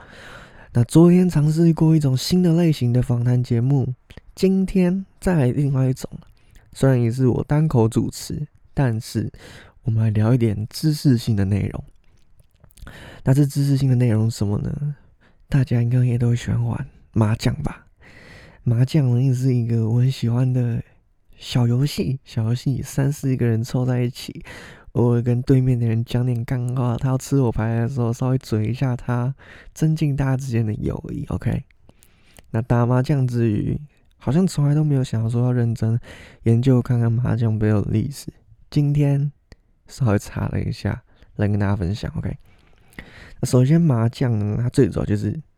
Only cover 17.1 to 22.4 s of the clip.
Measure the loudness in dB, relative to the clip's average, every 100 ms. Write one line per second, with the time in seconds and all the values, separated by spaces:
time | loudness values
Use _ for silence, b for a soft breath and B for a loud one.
17.1 | 0 0 0 -2 -2 -6 -10 -18 _ B
18.1 | B B B B B -2 0 2 2 2
19.1 | 2 2 0 0 0 0 0 0 2 0
20.1 | 0 -2 0 0 0 -2 -4 -8 _ _
21.1 | _ _ -20 -4 0 2 2 0 -2 -4
22.1 | -6 -6 -4